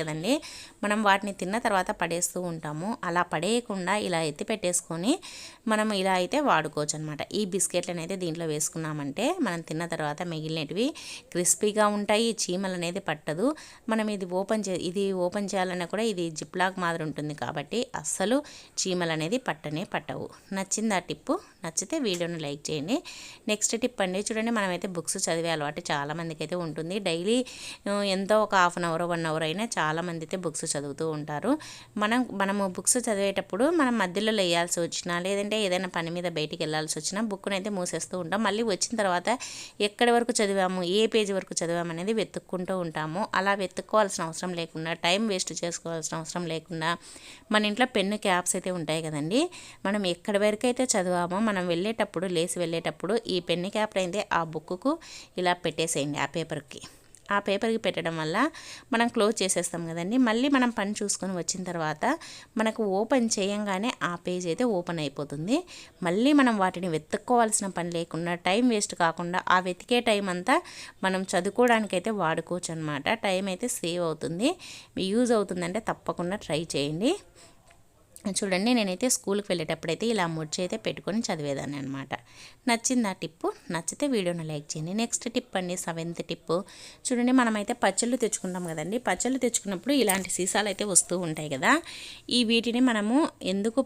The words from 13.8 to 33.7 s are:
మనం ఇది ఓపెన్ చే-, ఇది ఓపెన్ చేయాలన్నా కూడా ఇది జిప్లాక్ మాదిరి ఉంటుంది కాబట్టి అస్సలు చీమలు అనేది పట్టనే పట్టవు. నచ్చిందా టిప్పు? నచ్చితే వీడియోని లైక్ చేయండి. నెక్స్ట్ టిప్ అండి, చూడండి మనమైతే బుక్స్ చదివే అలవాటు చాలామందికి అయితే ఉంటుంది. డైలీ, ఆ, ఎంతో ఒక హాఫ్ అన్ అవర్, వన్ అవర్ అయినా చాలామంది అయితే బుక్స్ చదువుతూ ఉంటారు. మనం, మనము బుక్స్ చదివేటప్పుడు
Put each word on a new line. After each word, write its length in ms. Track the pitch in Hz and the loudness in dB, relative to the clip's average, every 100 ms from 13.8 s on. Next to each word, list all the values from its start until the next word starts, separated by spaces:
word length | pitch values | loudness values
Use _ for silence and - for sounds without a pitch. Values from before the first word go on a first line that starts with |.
| - | -2
మనం 160 | 220 214 208 | 0 0 -2
ఇది 120 | 185 180 | -2 -2
ఓపెన్ 240 | 196 220 190 | 0 0 0
చే-, 120 | 180 180 | -2 -2
ఇది 160 | 190 196 190 180 | 0 0 2 0
ఓపెన్ 220 | 208 202 | 0 -2
చేయాలన్నా 360 | 196 185 180 170 | 0 0 -2 -4
కూడా 120 | 196 226 | -2 0
ఇది 140 | 180 170 156 | 0 -4 -4
జిప్లాక్ 380 | 160 180 185 190 | -6 0 0 2
మాదిరి 200 | 170 165 156 | -2 0 -4
ఉంటుంది 280 | 147 151 147 | -4 -6 -4
కాబట్టి 380 | 123 147 143 220 - - | -6 -6 -4 -4 -4 -4
అస్సలు 360 | 156 - 196 269 - - - - | -4 -2 2 2 0 -12 -14 -6
చీమలు 320 | 190 180 165 160 | -2 0 0 0
అనేది 220 | 156 247 - | 0 -2 -2
పట్టనే 360 | 151 151 151 208 | -6 -4 -6 -4
పట్టవు. 340 | 175 156 - - - - 196 | -6 -6 -8 -8 -12 -8 -6
నచ్చిందా 420 | 190 - 220 185 180 | -2 0 2 0 -2
టిప్పు? 280 | 147 - 349 - - | -6 -2 -4 -4 -12
నచ్చితే 320 | 170 - - 320 240 | -8 -6 -2 0 0
వీడియోని 300 | 175 170 170 147 | 0 -2 -4 -6
లైక్ 160 | 147 - | -6 -4
చేయండి. 300 | 156 165 294 - - - - - | -4 0 -2 -4 -14 -16 -10 -4
నెక్స్ట్ 220 | 208 - 226 | 0 0 0
టిప్ 160 | 247 - 190 | -2 0 0
అండి, 140 | 185 208 | 0 -2
చూడండి 260 | 220 226 233 | -2 0 0
మనమైతే 280 | 190 175 196 170 | 0 0 -4 -6
బుక్స్ 200 | 160 196 185 | -4 -4 0
చదివే 240 | 165 165 160 | 0 0 0
అలవాటు 240 | 147 151 - | -2 -4 -2
చాలామందికి 480 | 151 143 160 165 156 | -2 -2 -4 -6 -6
అయితే 120 | 156 180 165 | -4 -4 -4
ఉంటుంది. 300 | 156 160 208 190 | -6 -6 -4 -2
డైలీ, 300 | 165 185 247 247 - - - 202 | 0 2 2 0 -6 -14 -8 -4
ఆ, 20 | 202 202 | 0 0
ఎంతో 220 | 190 196 214 | 0 4 4
ఒక 100 | 208 196 | 4 6
హాఫ్ 160 | 175 180 | 4 4
అన్ 80 | 170 | 0
అవర్, 160 | 165 175 | 0 0
వన్ 140 | 170 160 | 0 0
అవర్ 140 | 156 160 | 0 0
అయినా 180 | 170 226 | -2 -2
చాలామంది 480 | 196 156 160 175 165 | 0 0 0 -2 -4
అయితే 120 | 160 190 | -4 -4
బుక్స్ 200 | 175 151 165 | -4 -4 -4
చదువుతూ 320 | 147 143 139 160 151 | -4 -4 -4 -4 -4
ఉంటారు. 340 | 147 147 208 302 - - - - | -4 -2 0 0 -2 -16 -10 -2
మనం, 180 | 208 247 247 196 | 0 2 0 0
మనము 240 | 196 202 196 185 | 0 2 0 -2
బుక్స్ 200 | - 254 240 | 0 2 2
చదివేటప్పుడు 580 | 196 196 196 185 185 277 | 2 2 0 -2 2 2